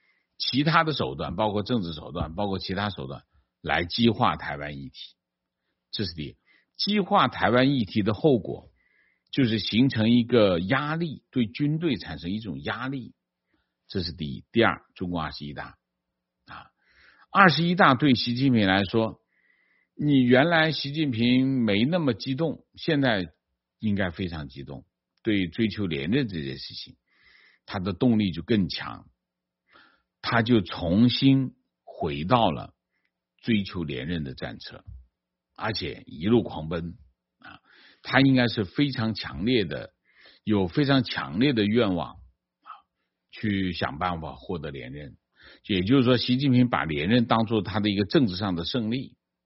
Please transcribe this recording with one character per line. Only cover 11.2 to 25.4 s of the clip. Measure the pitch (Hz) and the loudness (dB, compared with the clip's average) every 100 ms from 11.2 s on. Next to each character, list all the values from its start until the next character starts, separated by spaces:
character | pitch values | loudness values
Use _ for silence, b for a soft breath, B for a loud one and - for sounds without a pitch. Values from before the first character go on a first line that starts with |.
| _ | _
对 | 131 107 | -4 -2
军 | - 147 156 | -2 -2 0
队 | 165 98 | -2 -4
产 | 80 80 | -6 -10
生 | 87 | -8
一 | 107 | -6
种 | 107 69 | -8 -8
压 | 107 104 131 | -8 -8 -8
力， | 135 107 _ _ _ _ _ _ _ - | -8 -12 _ _ _ _ _ _ _ -10
这 | 98 | -8
是 | 85 | -6
第 | 78 73 | -8 -8
一。 | 65 - | -10 -2
第 | 113 | 2
二， | 107 - _ | 2 0 _
中 | - 90 | -10 -6
共 | 87 | -6
二 | 78 | -6
十 | - | -10
一 | 73 | -14
大 | 71 - - _ _ _ _ _ _ - | -12 -14 -18 _ _ _ _ _ _ -20
啊， | - - b b b b b b | -20 -20 b b b b b b
二 | 190 190 | 6 8
十 | 143 | 6
一 | 170 | 2
大 | 180 165 | 6 6
对 | 127 147 | 6 4
习 | 120 123 | 4 0
近 | 120 135 | 0 4
平 | 117 98 | 4 4
来 | 98 | 4
说， | 98 117 110 - _ _ _ _ _ _ _ | 2 0 0 -4 _ _ _ _ _ _ _
你 | - 147 139 | -4 2 4
原 | 123 127 165 | 6 6 6
来 | 165 160 | 4 2
习 | 143 139 | -2 -4
近 | 151 147 | -2 -2
平 | 113 120 127 131 135 | 0 2 2 2 0
没 | 110 101 | 2 2
那 | 131 175 | 2 2
么 | 143 | 0
激 | 107 135 | -2 -4
动， | 131 160 - _ - | -4 -4 -6 _ -8
现 | - 147 | -2 0
在 | 131 104 82 - _ _ _ _ | 2 0 -4 -12 _ _ _ _
应 | 110 | -2
该 | 101 92 | -2 -2
非 | 82 90 | -4 -6
常 | 82 69 | -8 -12
激 | 69 | -14
动， | 67 65 - _ _ _ | -16 -16 -18 _ _ _
对 | 110 101 | -2 0